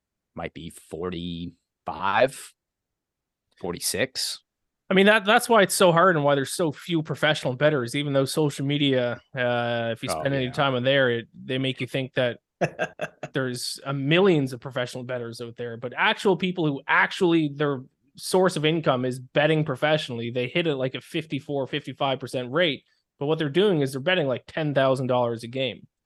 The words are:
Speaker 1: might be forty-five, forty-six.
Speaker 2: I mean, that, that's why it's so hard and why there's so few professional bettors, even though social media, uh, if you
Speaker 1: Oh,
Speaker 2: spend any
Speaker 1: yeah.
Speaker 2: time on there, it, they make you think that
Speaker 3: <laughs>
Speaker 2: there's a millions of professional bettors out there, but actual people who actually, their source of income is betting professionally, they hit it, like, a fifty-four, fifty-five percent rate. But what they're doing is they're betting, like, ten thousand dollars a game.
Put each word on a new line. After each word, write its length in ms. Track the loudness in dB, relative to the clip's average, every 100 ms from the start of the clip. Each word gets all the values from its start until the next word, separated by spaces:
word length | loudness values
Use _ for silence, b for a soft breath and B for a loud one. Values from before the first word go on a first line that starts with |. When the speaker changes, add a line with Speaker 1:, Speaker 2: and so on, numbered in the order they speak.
| _ _ _ -12
Speaker 1:
might 180 | -12
be 160 | -12 -16
forty-five, 1800 | -16 -14 -8 -8 -6 -8 -8 -10 _ _ _ -12 -6 -2 2 2 0 -20 _ _ _ _ _ _ _ _ _ _ _
forty-six. 800 | -10 -6 -6 -2 -4 -4 -8 -8 _ _ _ _ 0
Speaker 2:
I 40 |
mean, 120 | 4 6
that, 180 | 6
that's 240 | 4 2 4
why 140 | 4
it's 120 | 4 6
so 180 | 6
hard 240 | 6 4 4
and 80 | 2
why 100 | 2
there's 160 | 0
so 220 | -2 -2
few 280 | -4 -2 -2
professional 520 | -2 0 0 0 -2 2
bettors, 400 | 2 2 -2 -4
even 160 | 0
though 140 | 0 0
social 400 | 0 0 0 -2
media, 560 | 2 2 2 0 -4 _ -4
uh, 520 | 0 0 0 -2 -4
if 100 | -6
you 60 | -4
Speaker 1:
Oh, 80 | -4
Speaker 2:
spend 160 | -2 -2
any 100 | -4
Speaker 1:
yeah. 60 |
Speaker 2:
time 240 | 0 0 0
on 80 |
there, 260 | 2 4 4
it, 180 | 0 -4
they 240 | -14 -6 -4
make 220 | -4 -4
you 80 | -6
think 260 | -4 -4 -2
that 240 | -2 -2 _ -4
Speaker 3:
<laughs> 720 | -4 -4 -8 -8 -12 -12 -8
Speaker 2:
there's 460 | -4 -4 -6 -8 -10 -8
a 80 |
millions 580 | -4 2 4 6 4 0
of 80 | -6
professional 460 | -8 -6 -6 -8 -8
bettors 340 | -8 -8 -10
out 160 | -12 -10
there, 220 | -10 -8
but 160 | -8 0
actual 400 | 0 2 2 2
people 300 | 0 0 -2
who 140 | -2 0
actually, 600 | 2 2 2 2 4 2 -2
their 260 | -2 -2 -8 _ _ -16
source 400 | 0 2 4 2
of 80 | 0
income 400 | 2 2 2 0
is 120 | -4
betting 460 | -2 2 4 2
professionally, 640 | 0 0 2 2 0 -8 -4
they 180 | -4 -2
hit 200 | 0 -2
it, 80 | -2
like, 200 | -4 -6
a 60 |
fifty-four, 680 | -8 -8 -6 -8 -6 -6 -4
fifty-five 520 | -6 -8 -4 -2 -2
percent 320 | -4 -8 -4
rate. 320 | 0 0 -2 _ _ _ -8
But 100 | -4
what 100 | -2
they're 120 | 0
doing 300 | 2 4 4
is 120 | 0
they're 80 | -2
betting, 260 | 0 2 0
like, 160 | -2 -6
ten 260 | -6 0
thousand 340 | 2 4 2 2
dollars 360 | 0 0 -2
a 40 | -6
game. 400 | -4 -4 -6 -16 _